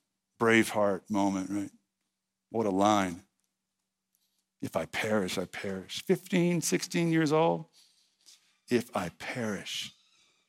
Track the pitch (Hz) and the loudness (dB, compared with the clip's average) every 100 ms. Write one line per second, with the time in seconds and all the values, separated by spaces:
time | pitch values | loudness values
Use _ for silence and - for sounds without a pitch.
0 | _ _ _ - 113 113 104 110 101 92 | _ _ _ 0 4 4 4 2 0 0
1 | - 101 98 95 92 101 98 _ _ _ | -2 0 0 0 -4 -6 -8 _ _ _
2 | _ _ _ _ - 110 107 95 101 107 | _ _ _ _ -8 -4 0 2 4 2
3 | 92 87 _ _ _ _ _ _ _ _ | 0 -6 _ _ _ _ _ _ _ _
4 | _ _ _ _ _ - - 85 82 - | _ _ _ _ _ -14 -6 -6 -4 -4
5 | 110 107 92 95 90 - 101 95 92 - | -2 0 0 -4 -6 -8 -8 -8 -10 -8
6 | - 175 - 180 175 170 - 160 - 175 | -2 -2 0 2 2 2 0 -2 -2 0
7 | 170 160 151 156 165 170 160 _ _ _ | 2 4 4 4 2 0 -6 _ _ _
8 | _ _ - - _ _ - 120 - 104 | _ _ -20 -20 _ _ -2 -2 0 -6
9 | 90 - - 127 110 92 - - - _ | -6 -8 -10 -6 -6 -6 -8 -10 -10 _
10 | _ _ _ _ | _ _ _ _